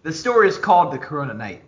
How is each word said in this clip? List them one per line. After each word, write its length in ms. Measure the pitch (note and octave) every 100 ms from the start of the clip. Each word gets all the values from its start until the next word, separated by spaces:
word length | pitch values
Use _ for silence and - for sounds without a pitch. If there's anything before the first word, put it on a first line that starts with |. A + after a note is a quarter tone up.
the 100 | D#3
story 340 | D#3 B3 A#3 G3
is 100 | -
called 360 | G#3 F3+ E3+
the 40 | C3+
Corona 360 | - D3+ C3+
Night. 300 | G#2+ G#2+ F2